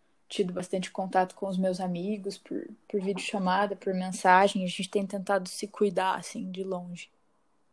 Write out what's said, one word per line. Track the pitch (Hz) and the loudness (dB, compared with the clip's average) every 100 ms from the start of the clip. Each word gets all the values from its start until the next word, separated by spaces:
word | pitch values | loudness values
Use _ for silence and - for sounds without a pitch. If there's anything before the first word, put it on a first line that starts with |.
| _ _ - | _ _ -6
tido | - 180 | -2 0
bastante | 180 185 190 180 | -2 -4 -4 -4
contato | - 190 185 185 | -4 0 2 2
com | - 196 | -2 -4
os | 185 | 0
meus | 185 180 | 0 0
amigos | 185 175 190 214 196 - | -2 -2 -4 -4 -6 -10
por, | - - - - - | -8 -8 -8 -14 -6
por | 202 | -4
videochamada, | 190 190 - 202 185 185 202 190 | -2 -2 -2 -2 2 2 2 -2
por | 196 | -2
mensagem, | 185 185 185 185 185 196 196 | -2 -2 2 8 8 8 4
a | 180 | -2
gente | - 185 | -2 -2
tem | 208 196 | -2 -2
tentado | 202 190 196 185 | -4 0 0 0
se | - 208 | -8 -6
cuidar, | - 202 180 190 185 | 0 2 2 0 0
assim, | - - 185 | -4 -8 -8
de | 185 | -6
longe. | 190 180 175 175 - _ _ _ _ _ _ | -4 -6 -6 -12 -14 _ _ _ _ _ _